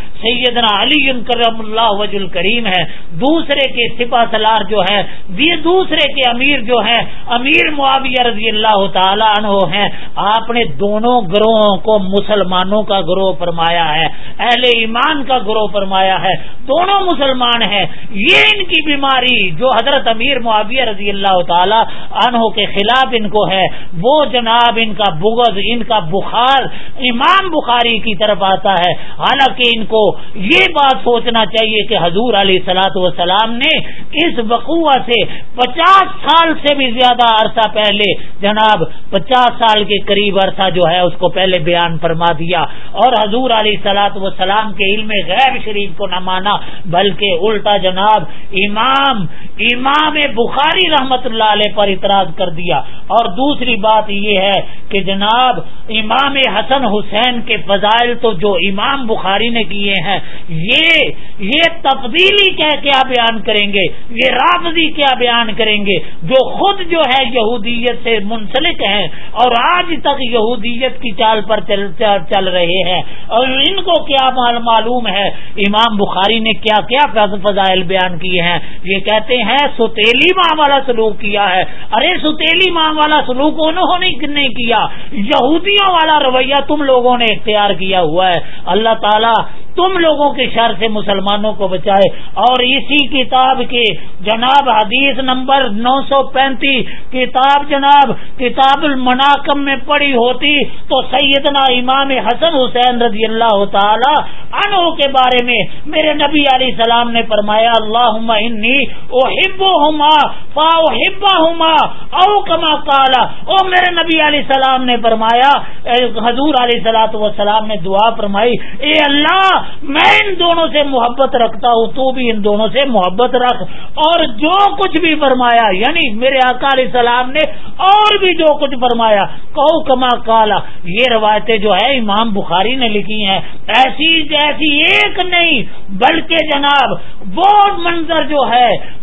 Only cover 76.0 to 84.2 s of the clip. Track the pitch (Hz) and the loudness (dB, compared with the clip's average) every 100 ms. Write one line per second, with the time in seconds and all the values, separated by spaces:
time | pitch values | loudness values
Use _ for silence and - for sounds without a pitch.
76 | 190 180 202 226 220 214 220 214 160 254 | 0 0 0 0 0 -2 0 0 0 -2
77 | 285 214 208 202 202 196 190 185 180 190 | 0 0 0 0 -2 0 0 0 0 0
78 | 185 170 185 180 170 170 - - 180 196 | -2 -2 -2 0 0 0 -2 -4 -2 -2
79 | 190 214 214 247 208 262 285 - 226 240 | 0 0 0 -2 0 0 0 0 -2 0
80 | 208 254 320 370 339 311 294 277 254 226 | 2 2 2 2 0 2 2 2 0 0
81 | 220 202 208 208 202 185 - - - 214 | 0 -2 -2 0 0 0 -2 -2 -2 0
82 | 302 349 302 226 311 339 381 339 311 311 | 0 0 -2 -2 0 2 0 0 0 0
83 | 302 302 254 247 302 311 311 349 311 359 | 2 2 0 0 0 0 0 0 0 0
84 | 370 240 | -2 -2